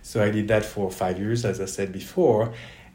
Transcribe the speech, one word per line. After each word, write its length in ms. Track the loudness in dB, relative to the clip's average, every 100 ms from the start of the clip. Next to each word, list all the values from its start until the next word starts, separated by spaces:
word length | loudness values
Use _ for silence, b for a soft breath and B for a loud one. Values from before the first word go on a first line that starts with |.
so 200 | -6 0
I 80 | 2
did 160 | 2 2
that 160 | 2
for 240 | 2 -4 -4
five 300 | -2 -2 -2
years, 260 | -2 0
as 160 | 0 -2
I 40 |
said 260 | -4 -4 -4
before. 640 | -6 -6 2 4 4 2 B B B B